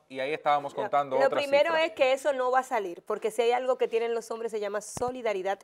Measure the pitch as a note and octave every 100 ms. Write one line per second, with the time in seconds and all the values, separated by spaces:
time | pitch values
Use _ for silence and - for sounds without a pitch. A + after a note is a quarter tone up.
0 | _ C3 C3 D3+ D3+ D3 C#3 C#3 C3 C#3+
1 | C#3 C3 C4+ - C#4 C#4+ D#4+ D#4+ E4 E4
2 | C4 C4+ D4+ C4+ B3+ B3+ B3+ A#3+ F#3+ E3+
3 | - G#3 G#3+ G#3 A#3 B3 B3+ B3+ A#3 A3+
4 | A#3 A3+ A3 A3+ A3+ G#3+ G3+ G#3 G3+ -
5 | B3 B3+ A3+ G3 F#3 G3